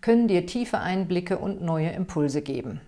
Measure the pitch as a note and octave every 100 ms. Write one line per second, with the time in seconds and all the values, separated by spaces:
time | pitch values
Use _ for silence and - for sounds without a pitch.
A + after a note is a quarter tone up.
0 | - A#3 A3+ F3+ F3 A#3+ A#3+ - - F#3
1 | F3+ F3+ F3+ F#3 F#3 G3 F3 D#3+ D#3+ -
2 | F#3 D#3 D3 C#3+ C#3+ C3 B2+ G#2